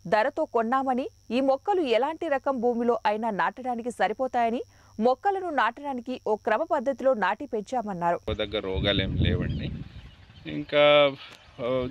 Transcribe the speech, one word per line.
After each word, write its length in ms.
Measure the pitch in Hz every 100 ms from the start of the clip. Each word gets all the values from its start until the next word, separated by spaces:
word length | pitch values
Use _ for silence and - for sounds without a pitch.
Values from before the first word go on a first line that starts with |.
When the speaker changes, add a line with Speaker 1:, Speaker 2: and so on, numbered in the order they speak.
| 170
Speaker 1:
ధరతో 380 | 214 254 320 311
కొన్నామని, 600 | 226 226 269 262 247 - - -
ఈ 80 | 240
మొక్కలు 400 | 269 269 - 381 269
ఎలాంటి 400 | 220 277 330 330
రకం 280 | 269 285 269
భూమిలో 340 | 240 233 240 233 208
అయినా 240 | 214 226
నాటడానికి 640 | 185 175 - 254 233 240
సరిపోతాయని, 680 | - 185 - 254 247 233 240 - _ - -
మొక్కలను 500 | 240 262 403 381 349
నాటడానికి 640 | 277 220 240 285 254 240 254 202
ఓ 80 | 214
క్రమ 280 | 233 220
పద్ధతిలో 500 | 330 311 247 254 262
నాటి 320 | 226 185 208 285
పెంచామన్నారు. 720 | 240 - 254 208 175 170 175 -
Speaker 2:
దగ్గర 280 | 107 104 104
రోగాలు 380 | 95 95 98 98
ఏం 140 | 95 92
లేవండి. 520 | 85 87 87 - - - - - - - - - 160
ఇంకా, 360 | 151 147 147 147 147 143 135 - - - -
ఆ, 80 | 120 131 127